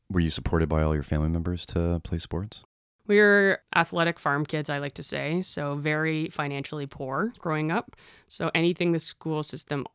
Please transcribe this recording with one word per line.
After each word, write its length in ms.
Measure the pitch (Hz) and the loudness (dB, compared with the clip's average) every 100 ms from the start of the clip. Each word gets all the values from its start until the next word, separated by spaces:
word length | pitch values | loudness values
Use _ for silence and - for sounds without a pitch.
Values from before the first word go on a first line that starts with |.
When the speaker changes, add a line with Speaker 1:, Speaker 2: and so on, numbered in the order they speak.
| - | -4
Speaker 1:
Were 100 | 92 | 2
you 100 | 82 | 2
supported 380 | - - 85 80 | 0 0 2 4
by 140 | 78 | 4
all 120 | 78 | 4
your 80 | 76 | 2
family 260 | 71 76 78 | 0 0 2
members 360 | 85 82 87 - | 0 -2 -4 -4
to 340 | - 85 85 | 0 0 0
play 140 | - 85 | -2 -6
sports? 460 | - 80 104 - - _ _ _ - | -4 -6 -6 -10 -20 _ _ _ 2
Speaker 2:
We 120 | 208 | 6
were 420 | 208 202 196 185 _ | 8 6 4 2 _
athletic 440 | - 170 175 165 165 | 0 0 2 0 0
farm 260 | - 143 | 0 0
kids, 240 | 151 156 147 | 0 -2 -2
I 100 | 143 | -4
like 160 | 143 | -4
to 80 | - | -4
say, 360 | 165 139 139 170 | -4 -2 -2 -2
so 340 | 185 - 147 143 | -2 -2 -2 -2
very 520 | 147 151 160 156 160 | -2 0 0 -2 -4
financially 580 | - 143 139 139 151 139 | -4 -4 -4 -8 -8 -10
poor 460 | - 135 135 214 - | -8 -6 -2 -2 -4
growing 320 | - 156 156 | -4 -2 0
up. 240 | 175 - - - - - | -2 -4 -12 -20 -20 -16
So 240 | - 165 | -6 -2
anything 380 | - 170 175 175 | 2 2 2 2
the 80 | 165 | 0
school 460 | - - 160 151 | -2 -6 -4 -4
system 420 | 147 - - 147 - | -4 -4 -4 -4 -6